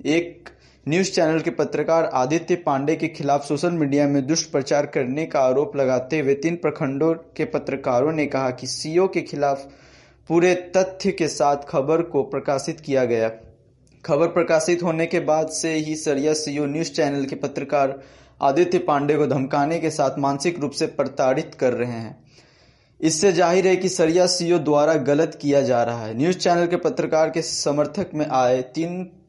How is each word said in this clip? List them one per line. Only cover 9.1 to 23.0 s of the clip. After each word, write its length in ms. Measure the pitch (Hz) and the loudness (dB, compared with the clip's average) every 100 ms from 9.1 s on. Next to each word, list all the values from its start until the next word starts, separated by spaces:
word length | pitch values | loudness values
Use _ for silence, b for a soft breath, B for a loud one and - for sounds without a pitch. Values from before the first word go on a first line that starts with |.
| 180 | 0
खिलाफ 460 | - 147 143 139 - B B B B B - | -6 -2 0 0 -6 B B B B B -2
पूरे 260 | 165 180 180 - 185 | 2 4 2 0 0
तथ्य 360 | 185 - 202 | 0 -2 -4
के 160 | 180 156 | 0 -2
साथ 280 | - 143 143 - | 0 2 0 -2
खबर 340 | 160 135 160 | -2 0 0
को 200 | 170 143 | 0 -2
प्रकाशित 580 | 131 139 139 139 147 160 | -2 -4 -2 -2 -4 -8
किया 240 | - 135 | -2 0
गया। 240 | 123 113 113 113 - - _ _ _ _ | 2 2 0 -4 -18 -20 _ _ _ _
खबर 220 | - 147 170 | -2 2 2
प्रकाशित 560 | 175 170 160 160 175 | 2 2 2 2 0
होने 240 | 170 160 165 | 0 -2 0
के 140 | 175 | 0
बाद 280 | 147 156 160 | 2 0 0
से 260 | - 165 | -2 -2
ही 220 | 156 156 156 | -2 -4 -4
सरिया 360 | 156 135 147 | -2 0 2
सीओ 340 | 151 151 143 147 | 0 -2 -2 -2
न्यूज़ 260 | 151 165 | -2 -4
चैनल 320 | - 147 143 | -2 -2 0
के 120 | 135 147 | -4 -4
पत्रकार 680 | 139 - 139 147 139 135 B B B B | -6 -6 -2 0 0 -2 B B B B
आदित्य 360 | 139 139 175 180 | 0 2 2 2
पांडे 380 | 175 147 143 151 | 2 0 2 2
को 100 | 143 | 2
धमकाने 520 | 135 131 147 143 165 | 0 0 0 0 0
के 120 | 156 | -2
साथ 280 | 151 139 131 | 0 -2 0
मानसिक 400 | 139 139 180 170 | -2 0 -2 -2
रूप 120 | 147 | -4
से 160 | - 156 | -2 -4
प्रताड़ित 680 | - 127 - 135 135 165 | -2 -4 0 0 0 -2
कर 180 | - 131 | -2 0
रहे 200 | 117 120 | 0 -4
हैं। 320 | 117 113 - _ b b b b b b b | -6 -10 -14 _ b b b b b b b